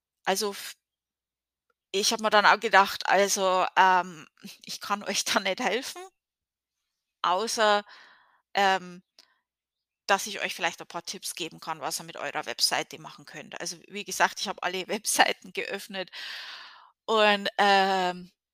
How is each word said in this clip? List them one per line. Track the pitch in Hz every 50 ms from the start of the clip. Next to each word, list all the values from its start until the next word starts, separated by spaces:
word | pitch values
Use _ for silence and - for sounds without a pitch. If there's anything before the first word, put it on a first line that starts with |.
| _ _ _ _ -
Also | 190 190 196 214 202 196
f- | - - - - _ _ _ _ _ _ _ _ _ _ _ _ _ _ _ _ _ _ _ _ _ _ _ -
ich | 196 214 - 233
habe | 220 214
mir | 214
dann | 214 208 202
auch | 165 165 165
gedacht, | - 220 190 190 196 196 - - - -
also, | - 190 202 196 - 202 190 190 185 185 170 - -
ähm, | - 185 185 185 180 180 185 170 156 143 - _ _ - 202 - - -
ich | - - -
kann | - - 202 208 202
<laughs> |
euch | - 202 - -
da | - - 226
nicht | 190 190 185 -
helfen | 254 190 196 247 269 - - 349 370 381 _ _ _ _ _ _ _ _ _ _ _ _ _ _ _ _ _ _ _ _ _ _ -
außer, | 175 180 190 220 226 - 240 220 214 208 208 202 - - - - - _ _ _ _ _ _ _ _ -
ähm, | 196 202 190 190 185 180 180 175 180 - _ _ _ _ _ _ _ _ _ _ _ _ _ _ _ _ _ _ _ _
dass | - 196 190 -
ich | 214 196 -
euch | - 185 -
vielleicht | - 180 170 - -
ein | 165 -
paar | - 175 -
Tipps | - - 185 - - -
geben | - 170 - 165 165
kann, | - 165 160 -
was | 131 151 165 -
ihr | 165
mit | 165 -
eurer | - - 143 - 156 143
Webseite | 113 123 - - - - 131 160 - - 131
machen | - 151 - - 143
könnt. | - - 156 - - - -
Also, | 175 175 180 165 - -
wie | 185 208 190
gesagt, | - - - 170 190 - -
ich | - 208
habe | 180 - -
alle | - 180 190 175 -
<laughs> |
Webseiten | 180 214 - - - - - - - - - 190 -
geöffnet | - - - 196 202 - - 196 190 185 - - - - - - - - - - - - - - - - _ _ _ _
und, | - 226 220 214 208 208 202 202 - - -
ähm, | 202 202 196 196 190 196 190 190 185 180 180 180 180 180 _ _ _ _